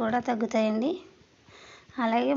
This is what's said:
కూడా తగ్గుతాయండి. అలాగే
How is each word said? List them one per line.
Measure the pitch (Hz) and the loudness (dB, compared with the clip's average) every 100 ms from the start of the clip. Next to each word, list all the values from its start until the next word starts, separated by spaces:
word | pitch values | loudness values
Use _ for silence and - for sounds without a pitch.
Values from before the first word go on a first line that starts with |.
కూడా | 226 240 240 | -2 -2 -2
తగ్గుతాయండి. | 233 226 226 220 220 254 370 - - - _ - - - - - - 233 | -2 0 0 2 0 -2 -4 -8 -20 -20 _ -20 -20 -20 -20 -14 -4 0
అలాగే | 226 254 | 2 2